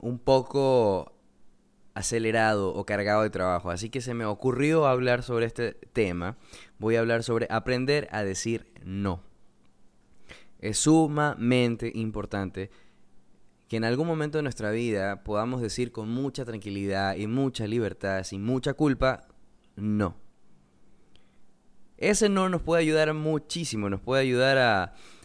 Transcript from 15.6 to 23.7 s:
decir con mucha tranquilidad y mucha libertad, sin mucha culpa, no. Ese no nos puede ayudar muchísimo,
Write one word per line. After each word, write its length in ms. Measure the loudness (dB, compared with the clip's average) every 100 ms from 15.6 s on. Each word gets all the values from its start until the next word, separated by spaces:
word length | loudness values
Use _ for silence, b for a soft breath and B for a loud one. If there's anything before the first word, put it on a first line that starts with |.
decir 320 | -4 -4 -4
con 160 | -6 -6
mucha 340 | -4 -4 -6
tranquilidad 720 | -8 -8 -8 -4 -2 0 0 -2
y 120 | -2
mucha 380 | 0 0 -2 -2
libertad, 600 | -2 -2 -2 -4 -2 -4
sin 180 | -6
mucha 300 | -2 0 0
culpa, 560 | 0 0 2 2 0 -6 -20 -20 _ _ -6
no. 400 | -2 0 0 -4 -14 -20 -20 -20 _ _ -20 -20 -20 b b b -20 -20 _ -20 -20 -2
Ese 320 | 0 4 4
no 220 | 4 2
nos 120 | 0
puede 200 | 2 2
ayudar 320 | 4 4 4
muchísimo, 760 | 2 0 0 -2 -6 -4